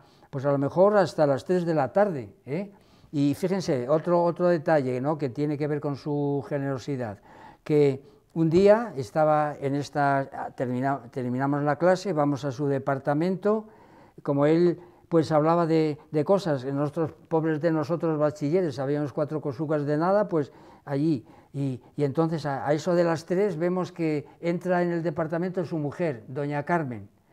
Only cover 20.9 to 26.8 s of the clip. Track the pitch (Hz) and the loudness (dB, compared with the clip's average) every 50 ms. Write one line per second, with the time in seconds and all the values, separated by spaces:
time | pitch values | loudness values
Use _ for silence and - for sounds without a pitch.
20.9 | 143 139 147 165 156 113 - - - - - _ - 139 139 135 127 117 - - | -4 -2 0 0 0 -2 -4 -10 -20 -20 -20 _ -8 -6 -4 -4 -4 -6 -10 -12
21.9 | _ - 147 143 127 160 165 160 170 156 147 147 139 127 98 131 151 151 143 190 | _ -4 -2 -2 0 0 0 0 -2 -4 -4 -4 -4 -4 0 0 0 0 0 0
22.9 | 175 175 175 170 165 151 - - 180 180 208 208 175 151 170 180 185 185 175 175 | 2 2 2 2 0 -2 -4 -4 -2 0 0 0 -2 -2 -2 -2 -2 -2 -4 -6
23.9 | - - 165 156 151 147 147 - - - 170 170 170 170 175 180 180 175 175 175 | -6 -4 -2 -2 -2 -2 -4 -8 -12 -8 -4 -4 -4 -2 -2 0 0 0 0 0
24.9 | 170 170 160 170 156 170 165 156 175 165 175 190 175 190 170 131 175 160 147 143 | 0 -2 -2 -2 -2 -4 -4 -2 -2 -2 -2 -2 -2 -4 -4 -4 -4 -4 -4 -4
25.9 | - - 180 160 135 113 - - 131 147 143 147 147 147 143 - 175 170 | -4 -2 -2 -4 -4 -6 -8 -12 -8 -6 -6 -4 -4 -4 -2 -2 -2 -2